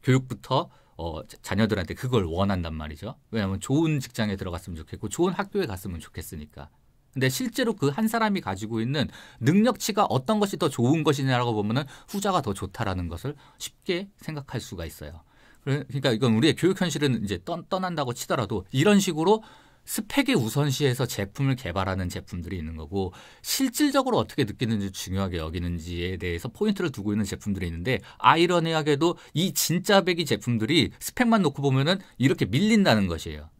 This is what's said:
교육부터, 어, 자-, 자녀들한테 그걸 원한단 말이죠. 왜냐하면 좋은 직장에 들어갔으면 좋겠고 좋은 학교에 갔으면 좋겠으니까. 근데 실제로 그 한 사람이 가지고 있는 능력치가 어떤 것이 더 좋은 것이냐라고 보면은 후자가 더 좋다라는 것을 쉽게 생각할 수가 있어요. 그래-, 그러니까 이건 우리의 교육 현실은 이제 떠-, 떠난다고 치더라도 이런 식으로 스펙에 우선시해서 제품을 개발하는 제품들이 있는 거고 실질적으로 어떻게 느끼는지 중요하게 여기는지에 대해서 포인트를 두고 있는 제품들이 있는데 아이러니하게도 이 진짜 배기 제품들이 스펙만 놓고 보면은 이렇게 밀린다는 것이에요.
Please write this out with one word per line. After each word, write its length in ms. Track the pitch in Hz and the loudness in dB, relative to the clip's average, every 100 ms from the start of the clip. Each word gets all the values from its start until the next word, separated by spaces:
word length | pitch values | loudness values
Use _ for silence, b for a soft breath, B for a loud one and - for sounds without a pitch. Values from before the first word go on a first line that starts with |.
교육부터, 680 | - 131 131 120 - 131 170 b b b | 4 2 2 -12 -2 -2 -2 b b b
어, 280 | 85 80 - | -8 -8 -12
자-, 100 | - | -16
자녀들한테 500 | - 98 110 107 87 | -4 0 2 0 -4
그걸 300 | 92 127 123 | -6 -2 0
원한단 500 | 87 82 98 92 82 | 0 0 0 0 -4
말이죠. 420 | 80 76 76 101 - _ | -8 -10 -10 -14 -14 _
왜냐하면 300 | 110 95 98 | -4 -2 -4
좋은 400 | - 139 165 151 | 0 0 2 0
직장에 360 | - - 107 95 | -4 -4 -4 -2
들어갔으면 400 | 92 85 - 82 | -6 -8 -10 -12
좋겠고 320 | 80 - 107 | -12 -10 -10
좋은 220 | - 180 | -2 -2
학교에 360 | 180 196 208 165 | 0 -4 -4 -4
갔으면 320 | 92 101 82 | -6 -8 -10
좋겠으니까. 680 | - - 80 80 76 - 71 _ _ _ _ | -12 -14 -12 -12 -14 -18 -20 _ _ _ _
근데 160 | 135 131 | -2 -2
실제로 440 | 131 254 254 240 | 0 -4 -2 -2
그 160 | - 139 | 0 -2
한 180 | 139 220 | 0 0
사람이 340 | 233 220 190 | 0 0 0
가지고 400 | - 95 107 113 | -4 -6 -4 -4
있는 260 | 113 147 120 B B B | -2 -2 -2 B B B
능력치가 640 | 117 185 226 - - 214 202 | 4 6 4 2 -2 0 2
어떤 340 | 131 - 214 | 2 0 2
것이 180 | 202 151 | 2 0
더 120 | 156 | -2
좋은 340 | - 120 160 | 2 2 4
것이냐라고 500 | 151 143 135 123 120 | 2 2 2 2 2
보면은 300 | 107 104 120 151 B B | 0 0 0 -2 B B
후자가 320 | 202 202 180 | -4 0 0
더 120 | - | 0
좋다라는 540 | 98 90 - 101 92 87 | -4 -6 -6 -4 -2 -4
것을 280 | 82 135 147 b b | -6 -10 -10 b b
쉽게 500 | - _ - 175 196 _ | -14 _ -4 -4 -4 _
생각할 420 | - 156 139 127 | -10 -10 -8 -10
수가 260 | - 87 80 | -8 -10 -10
있어요. 380 | - 73 80 _ b b b | -10 -14 -16 _ b b b
그래-, 200 | - 139 147 | -4 -4 -2
그러니까 240 | 143 139 | -2 0
이건 240 | 110 131 110 | 2 4 4
우리의 200 | 156 - | 4 4
교육 260 | 170 190 | 2 2
현실은 420 | 180 156 143 117 | -2 0 0 0
이제 160 | 98 92 - | -2 -6 -6
떠-, 180 | 175 - | -8 -4
떠난다고 440 | 185 185 165 131 | -4 -2 -2 -4
치더라도 520 | 120 - 170 107 107 - | -4 -4 -2 -2 -4 -4
이런 280 | 131 180 202 | 2 6 6
식으로 440 | 196 156 165 220 B B B B - | 4 0 4 4 B B B B -8
스펙에 460 | - 214 - 277 | -8 -2 0 4
우선시해서 720 | 233 113 143 147 131 143 123 123 | 2 2 0 0 2 0 2 -2
제품을 500 | - 98 - 139 123 | -2 -6 -2 0 0
개발하는 540 | 87 90 95 95 90 | -2 -2 0 0 -2
제품들이 480 | 90 - 90 85 92 | -6 -8 -10 -6 -6
있는 180 | 78 80 | -8 -10
거고 380 | 80 98 95 B B B | -6 -4 -4 B B B
실질적으로 760 | - - 269 - 294 277 269 151 | -6 -2 -2 2 2 2 2 0
어떻게 260 | 107 - | 0 -2
느끼는지 480 | 117 98 110 110 98 | -2 -2 -2 -2 -4
중요하게 460 | 92 - 95 95 85 | -6 -6 -2 -2 -4
여기는지에 800 | 80 87 87 85 82 87 87 92 | -4 -4 -4 -6 -6 -6 -4 -4
대해서 320 | 92 85 123 | -4 -4 -6
포인트를 420 | - 214 202 180 | -4 -2 0 -4
두고 220 | 131 101 | -4 -4
있는 100 | 104 | -2
제품들이 420 | 101 92 104 92 87 | -2 -6 -6 -4 -4
있는데 320 | 82 87 120 B B | -4 -4 -4 B B
아이러니하게도 1000 | 117 156 170 175 165 160 147 143 170 170 B | 6 6 6 4 2 0 2 2 2 0 B
이 200 | 147 185 | -2 -2
진짜 480 | 143 - 170 185 196 | -2 0 0 4 4
배기 240 | 185 170 156 | 4 -2 0
제품들이 680 | 107 110 120 107 165 92 B | -2 0 0 2 4 2 B
스펙만 420 | - - 240 226 | -12 0 4 4
놓고 200 | 170 139 | 2 2
보면은 380 | 139 131 139 190 B B | 2 2 2 0 B B
이렇게 280 | 127 170 110 | 2 2 0
밀린다는 600 | 120 208 226 180 110 95 | 2 4 6 6 4 2
것이에요. 420 | 80 - 76 76 | -2 -6 -12 -14